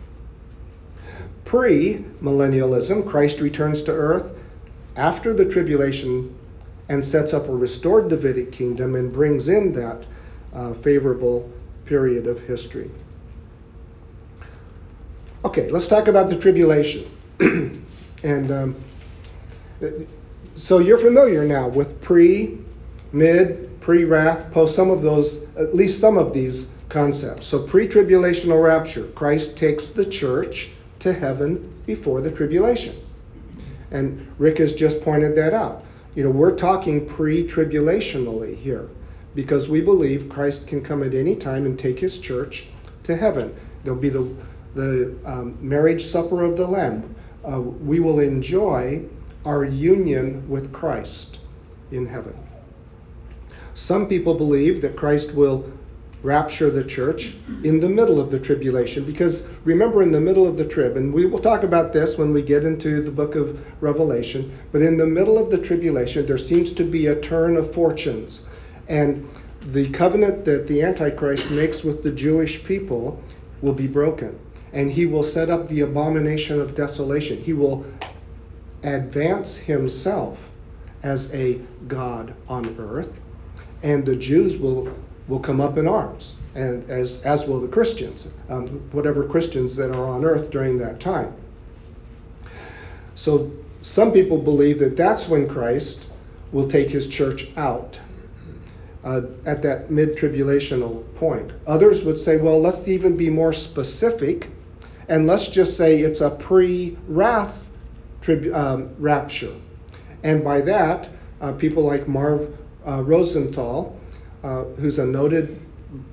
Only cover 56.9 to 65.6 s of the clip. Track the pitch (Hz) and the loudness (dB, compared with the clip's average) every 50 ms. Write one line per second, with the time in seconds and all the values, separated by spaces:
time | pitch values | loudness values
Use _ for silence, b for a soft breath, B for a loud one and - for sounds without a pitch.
56.9 | - 131 123 147 156 - - - - - - - - - - 156 156 160 170 185 | -4 -2 -2 -2 -2 -4 -6 -10 -12 -14 -14 -12 -12 -4 0 2 2 4 4 4
57.9 | 196 220 233 190 165 143 131 - 139 131 - - 143 135 131 131 123 127 120 117 | 4 4 6 6 6 4 2 0 -2 -4 0 0 -2 0 0 0 0 0 0 0
58.9 | - 143 139 147 147 - 175 165 156 - B B B B B 160 165 180 220 233 | -2 -6 -6 -6 -2 0 0 0 0 -2 B B B B B 2 4 4 4 4
59.9 | 214 202 185 165 156 151 156 180 190 190 185 175 151 156 151 - - 156 135 - | 6 4 6 6 6 4 4 4 6 6 6 4 4 0 -2 -2 0 0 0 2
60.9 | - 135 131 139 143 165 180 185 233 208 - 220 226 202 202 180 170 170 160 160 | 2 0 -2 0 2 2 2 4 2 2 4 4 4 4 2 2 4 4 2 4
61.9 | - 156 156 156 - - 156 151 151 143 139 131 143 147 151 160 160 151 - 156 | 2 2 2 2 0 0 0 2 2 2 2 4 4 4 4 2 -2 0 -2 -2
62.9 | 151 147 151 147 135 151 147 147 - 151 143 - - B B B B B 156 147 | -2 0 -2 -4 -2 -4 -4 -2 0 -2 -2 -2 -4 B B B B B -2 0
63.9 | 147 151 165 147 123 117 - - - 131 135 B B B B B - 147 156 165 | 2 2 2 2 2 -2 -2 -4 -6 -8 -8 B B B B B 2 4 4 6
64.9 | 165 160 160 160 160 175 196 220 220 220 - - 190 170 | 6 4 4 2 4 4 4 4 6 4 4 2 0 0